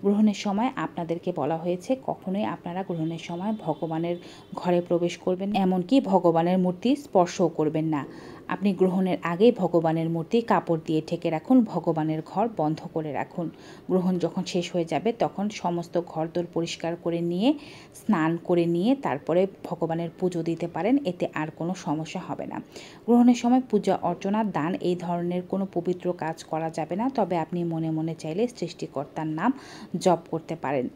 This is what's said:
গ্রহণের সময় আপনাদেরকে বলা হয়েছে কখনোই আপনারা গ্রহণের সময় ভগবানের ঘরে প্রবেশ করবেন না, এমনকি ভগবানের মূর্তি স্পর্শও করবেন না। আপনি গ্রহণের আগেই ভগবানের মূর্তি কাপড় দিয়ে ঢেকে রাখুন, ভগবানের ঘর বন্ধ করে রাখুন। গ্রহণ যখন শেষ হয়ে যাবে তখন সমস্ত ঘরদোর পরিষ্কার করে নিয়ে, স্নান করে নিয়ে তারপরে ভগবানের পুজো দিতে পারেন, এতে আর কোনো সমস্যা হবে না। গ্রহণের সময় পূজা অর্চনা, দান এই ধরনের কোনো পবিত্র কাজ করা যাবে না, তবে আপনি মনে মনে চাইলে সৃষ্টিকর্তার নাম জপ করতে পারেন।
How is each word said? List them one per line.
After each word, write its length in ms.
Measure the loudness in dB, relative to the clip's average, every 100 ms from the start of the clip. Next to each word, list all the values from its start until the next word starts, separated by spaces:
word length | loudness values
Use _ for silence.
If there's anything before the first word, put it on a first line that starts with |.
গ্রহণের 360 | 2 4 4 2
সময় 260 | -2 0 -2 -2
আপনাদেরকে 460 | -6 -6 -4 -4 -4 -2
বলা 160 | -2 -2
হয়েছে 280 | -2 -4 -2 -4 -2
কখনোই 400 | -6 -4 -2 -2
আপনারা 260 | -4 -8 -8 -6
গ্রহণের 340 | -4 -4 -4 -8
সময় 240 | -6 -4 -4
ভগবানের 520 | -4 -4 -2 -2 -2 -4 -8 -20 -14
ঘরে 260 | -6 2 2 4
প্রবেশ 260 | 0 0 -2
করবেন 240 | -4 -2 -2
না, 60 | 2 2
এমনকি 300 | 2 4 2 4
ভগবানের 460 | 4 6 4 4 4
মূর্তি 260 | 2 2 0 0
স্পর্শও 440 | 2 4 4 4 0 2
করবেন 280 | 0 0 0
না। 80 | -2 -4 -12 -16 -18 -10
আপনি 160 | -2 0 4
গ্রহণের 380 | 2 4 0 0 -2
আগেই 200 | 6 6 6
ভগবানের 460 | 4 4 4 2 0
মূর্তি 240 | -2 0 0 4
কাপড় 320 | 2 4 -2 2
দিয়ে 140 | -2 0
ঢেকে 200 | -4 -2
রাখুন, 260 | -2 4 4 4
ভগবানের 480 | 0 0 0 0 0 -2
ঘর 160 | -2 -2 0
বন্ধ 240 | -2 -2 -4
করে 160 | -6 -4
রাখুন। 340 | -6 -6 -6 -8 -8 -20 -20 0
গ্রহণ 260 | 0 2 0
যখন 240 | 0 -2 -4
শেষ 140 | -4 -2
হয়ে 200 | -2 -2
যাবে 160 | 0 -2 0
তখন 220 | -2 -2 -6 -4
সমস্ত 320 | -4 -4 -2 -4 -4
ঘরদোর 340 | -4 -4 -2 -4
পরিষ্কার 380 | -4 -4 -4 -6 -4
করে 160 | -4 -2 -2
নিয়ে, 180 | 0 2 0 -4 -20 -20
স্নান 380 | -16 0 2 2 0 2
করে 160 | 2 4
নিয়ে 240 | 2 2 2
তারপরে 380 | 0 -4 0 2 2 -2
ভগবানের 460 | -10 -4 -2 -2 -4 -2
পুজো 220 | -2 0
দিতে 240 | -2 -2 -4
পারেন, 260 | -2 2 2 2
এতে 140 | -2 -4
আর 140 | -2 -6 -4
কোনো 140 | -6 -4
সমস্যা 360 | -4 -4 -4 -8 -8
হবে 180 | -8 -8
না। 120 | -10 -12 -16 -18 -14 4
গ্রহণের 320 | 6 8 6
সময় 200 | 4 2 4
পূজা 240 | 0 2 2
অর্চনা, 380 | 0 -2 -2 0 0 0
দান 160 | -2 -2 -2
এই 80 | -2
ধরনের 460 | -2 -2 -2 -2 -2
কোনো 140 | -4 -2
পবিত্র 340 | -2 -2 -2 -2 -4
কাজ 140 | -4 -6
করা 240 | -6 -4 -4
যাবে 240 | -4 -4 -2
না, 100 | -2 0
তবে 180 | 0 0
আপনি 160 | -2 -2
মনে 260 | -2 -2 -2
মনে 240 | -2 -2 -6
চাইলে 220 | -6 -2 -2 -2
সৃষ্টিকর্তার 720 | -8 -6 -8 -6 -8 -6 -6 -2
নাম 120 | -2 -2 -8 -18 -10 0
জপ 160 | 2 2 0
করতে 240 | -8 -8 -8
পারেন। 280 | -2 -2 -2